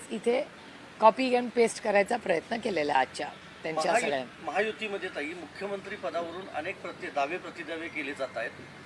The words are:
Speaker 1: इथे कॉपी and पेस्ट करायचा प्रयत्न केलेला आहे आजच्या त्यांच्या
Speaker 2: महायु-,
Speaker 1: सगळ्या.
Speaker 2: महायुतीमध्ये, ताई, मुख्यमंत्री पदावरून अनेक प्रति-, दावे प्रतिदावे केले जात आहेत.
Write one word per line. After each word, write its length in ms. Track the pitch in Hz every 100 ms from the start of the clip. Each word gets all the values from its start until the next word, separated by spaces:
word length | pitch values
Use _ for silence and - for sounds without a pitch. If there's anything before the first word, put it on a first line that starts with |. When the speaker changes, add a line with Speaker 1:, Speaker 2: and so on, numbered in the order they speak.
| -
Speaker 1:
इथे 360 | 226 - 247 - - - - - -
कॉपी 360 | 220 214 262 247
and 120 | 247
पेस्ट 340 | 240 226 -
करायचा 340 | 220 202 196 240
प्रयत्न 400 | 202 165 - 233
केलेला 360 | 220 175 147
आहे 80 | 135
आजच्या 280 | 131 - 147 - - -
त्यांच्या 300 | 165 160 170
Speaker 2:
महायु-, 140 | 220 156
Speaker 1:
सगळ्या. 180 | 139 123 -
Speaker 2:
महायुतीमध्ये, 680 | - 180 220 214 214 202 185
ताई, 180 | 160 147
मुख्यमंत्री 720 | 180 165 - 202 196 196 202
पदावरून 520 | 185 165 170 175 190
अनेक 320 | 151 165 196
प्रति-, 300 | 175 165 175
दावे 220 | 143 139 180
प्रतिदावे 520 | 175 156 156 165 160
केले 240 | 151 139
जात 240 | 143 131 117
आहेत. 140 | 120 - - -